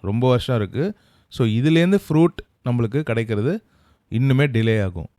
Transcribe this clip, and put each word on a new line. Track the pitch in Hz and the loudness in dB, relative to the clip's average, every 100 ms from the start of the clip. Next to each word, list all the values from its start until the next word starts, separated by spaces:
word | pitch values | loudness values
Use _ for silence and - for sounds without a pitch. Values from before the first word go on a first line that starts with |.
| 95 | -4
ரொம்ப | 110 127 | 0 2
வருஷம் | 123 - 120 | 2 0 -4
இருக்கு. | 101 117 180 - _ _ _ - | -2 -4 -6 -6 _ _ _ -2
So, | 117 110 | 0 2
இதுலேருந்து | 143 160 175 196 - | 2 2 4 0 0
ஃப்ரூட் | 156 170 - - _ 123 | 2 2 -2 -20 _ -4
நம்மளுக்கு | 120 117 131 156 | -2 -2 -2 -2
கிடைக்கிறது | 113 113 104 120 214 _ _ _ _ - 113 | -4 -2 -2 -2 -4 _ _ _ _ -8 -2
இன்னுமே | 135 131 147 113 | 2 2 2 2
டிலே | 113 110 98 | 0 0 0
ஆகும். | 87 76 | -4 -12